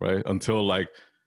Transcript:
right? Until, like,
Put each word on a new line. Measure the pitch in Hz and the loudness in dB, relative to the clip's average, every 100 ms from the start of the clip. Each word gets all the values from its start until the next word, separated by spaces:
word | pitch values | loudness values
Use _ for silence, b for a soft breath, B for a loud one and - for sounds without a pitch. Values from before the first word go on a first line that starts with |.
right? | 98 95 - | 0 0 0
Until, | 95 - 110 101 | -2 0 0 2
like, | 95 90 - B B | 0 -2 -8 B B